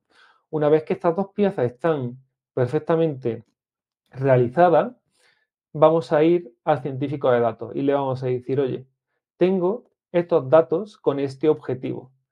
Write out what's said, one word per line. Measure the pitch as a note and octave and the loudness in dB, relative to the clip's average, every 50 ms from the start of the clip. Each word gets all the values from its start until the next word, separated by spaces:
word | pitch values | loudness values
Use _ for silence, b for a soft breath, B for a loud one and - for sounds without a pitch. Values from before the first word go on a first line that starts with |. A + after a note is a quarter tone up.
| _ b b b b b b b b b | _ b b b b b b b b b
Una | D#3 D3+ D3+ D3 | -4 -2 2 2
vez | D#3 D3+ D#3 | 2 2 0
que | - F#3 | -2 -6
estas | - - E3+ E3 | -2 0 -2 0
dos | G3 G3 - - | -2 -4 -6 -2
piezas | - G3+ F#3+ G3 - B2 | 0 0 0 0 -2 -2
están | A#2 - - - E3 D#3 C#3+ B2+ A#2+ B2+ - _ _ _ _ _ _ - | -4 -4 -2 -2 -2 -2 -2 -4 -8 -10 -12 _ _ _ _ _ _ -2
perfectamente | C3+ B2 B2 D3+ D3+ D3+ - E3 D#3+ E3 D#3+ C#3 B2+ B2+ A#2+ A2+ A2+ - _ _ _ _ _ _ _ _ _ _ _ _ _ | -2 -2 0 -2 -4 -2 0 0 2 2 0 -2 -4 -6 -6 -6 -6 -12 _ _ _ _ _ _ _ _ _ _ _ _ _
realizadas, | - B2+ C3+ C3+ C3 B2+ B2 A#2 - F3 F3 F3 D#3+ D3 G3 B3 - _ _ _ _ _ _ _ _ _ _ _ _ _ _ _ - | -10 -4 2 4 4 4 4 2 4 4 4 6 6 2 2 0 -6 _ _ _ _ _ _ _ _ _ _ _ _ _ _ _ 0
vamos | D3 D#3 D#3+ D#3+ E3 E3 - E3 | 4 4 4 4 2 0 0 2
a | D3+ D#3 | 4 4
ir | E3+ F3 F3 F3 - _ _ - | 4 2 0 -2 -8 _ _ -2
al | E3+ D3+ C3+ | -2 -2 -2
científico | C3+ D3 C3+ C3 D3 C#3 D3+ C3+ C#3 C3+ | -2 -8 -6 -6 -6 -6 -6 -2 0 2
de | A#2+ A#2+ | 2 2
datos | A#2 A2+ A2 - A2+ G#2+ - | 2 0 -2 -6 -12 -10 -6
y | C#3 | -2
le | C#3 C#3 C#3 | -2 0 0
vamos | C#3+ C#3 C3 B2+ C3 C3+ | 0 -2 -4 -4 -4 -4
a | |
decir, | B2+ B2+ B2 - - C3+ C#3 | -6 -6 -6 -4 -4 -4 -2
"Oye, | C#3 B2 B2 A#2+ - _ _ _ _ _ _ _ _ _ _ | -2 -4 -6 -8 -12 _ _ _ _ _ _ _ _ _ _
tengo | - E3+ F#3 F#3+ F#3 F3 F#3 A3 - _ _ _ _ _ - - | 0 0 2 2 0 0 -2 -4 -4 _ _ _ _ _ -4 -2
estos | F3 E3+ E3+ E3+ D#3 C3 C3 | -2 -2 0 0 -2 2 4
datos | D#3 D#3+ E3 - D#3+ F3+ G#3+ G#3 - | 4 4 4 4 -2 -4 -4 -8 -12
con | _ - D3+ C#3 C#3 | _ -4 -2 -2 -2
este | C#3 C3 C3+ - - D#3 | -4 -6 -6 -2 0 0
objetivo. | D3+ - - - B2+ B2+ C3 B2+ B2 A#2 - - _ _ _ _ | 0 0 -2 -8 -8 -8 -8 -10 -10 -10 -14 -18 _ _ _ _